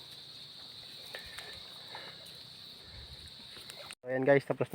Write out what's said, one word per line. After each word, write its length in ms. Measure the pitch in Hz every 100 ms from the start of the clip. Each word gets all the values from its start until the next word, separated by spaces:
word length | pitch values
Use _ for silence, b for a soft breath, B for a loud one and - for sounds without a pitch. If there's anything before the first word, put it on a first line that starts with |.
| - - - - - - - - - - - B B B B B B B B B B B B - - - - - - - - - - - - - - - - -
So, 80 | 127
ayan, 160 | 131 135
guys, 160 | 139
tapos 240 | - 135 127